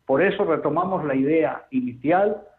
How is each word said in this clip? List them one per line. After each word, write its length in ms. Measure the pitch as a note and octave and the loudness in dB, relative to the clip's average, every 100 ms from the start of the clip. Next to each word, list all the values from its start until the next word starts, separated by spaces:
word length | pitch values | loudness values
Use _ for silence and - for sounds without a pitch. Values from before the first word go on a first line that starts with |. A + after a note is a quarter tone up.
| - | -2
Por 160 | C3+ | 2
eso 220 | F#3+ F#3 | 2 0
retomamos 640 | F#3 D3+ D3+ D#3 F#3+ F#3 D3+ | 0 0 0 -2 -2 -2 -2
la 100 | C3+ | 0
idea 500 | C#3 D#3+ D3 - - | 2 2 0 -4 -6
inicial 720 | C3 B2 A#2+ C#3+ F3+ G#3 G#3+ - | -4 -4 -4 0 2 2 -2 -10